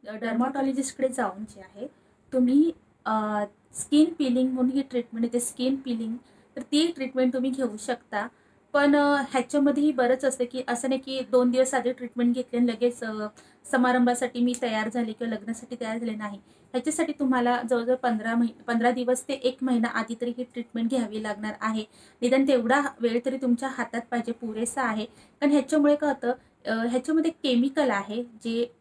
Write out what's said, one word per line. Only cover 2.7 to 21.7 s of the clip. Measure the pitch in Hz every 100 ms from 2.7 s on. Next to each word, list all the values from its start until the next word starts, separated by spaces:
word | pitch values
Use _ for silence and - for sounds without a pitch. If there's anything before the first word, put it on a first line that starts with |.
| - _ _ -
अ, | 220 214 208 208 _ _
skin | - - 294 330
peeling | 330 269 247 262
म्हणून | 254 254
ही | 262
treatment | 269 247 233 226 233
येते, | 240
skin | 233 - 254 269
peeling, | 262 226 226 233 _ _ _ -
तर |
ती | - 294 330 339
treatment | 262 254 254
तुम्ही | 254 254
घेऊ | 262 254 214
शकता. | - 247 _ 208 226 _ _ _ _
पण, | 285 285 294
अ, | 285 285 254
ह्याच्यामध्येही | 262 247 294 277 269 294
बरंच | 254 240 262 277
असतं | 254 247
की | 254 254
असं | 240 262
नाही | 262
की | 269 262 254
दोन | 247 247
दिवस | 247 254
आधी | 269 240
treatment | 247 240 240 240 240
घेतली | 247 240
आणि | 240
लगेच, | 220 247 240
अ, | 226 214 214 - - _ -
समारंभासाठी | 262 247 254 247 240 240 240
मी | 240 240
तयार | 240 220 214
झाले | 240 226
किंवा | 220 233 214
लग्नासाठी | 208 226 - 240
तयार | 226 226
झाले | 226 214
नाही. | 208 202 _ _ _
ह्याच्यासाठी | 254 247 302 330 294
तुम्हाला | 269 254 240 247 226
जवळजवळ | 240 233 254
पंधरा | 254 220 226 233
महि-, | 233 -
पंधरा | - 226 240
दिवस | 254 240 254 -
ते |
एक | 269 254 254
महिना | 262 240 233
आधी | 226 226 233
तरी | 240 240
ही |
treatment | 247 - 233 233 233
घ्यावी | 262 220 214
लागणार | 214 202 214 -
आहे. | 220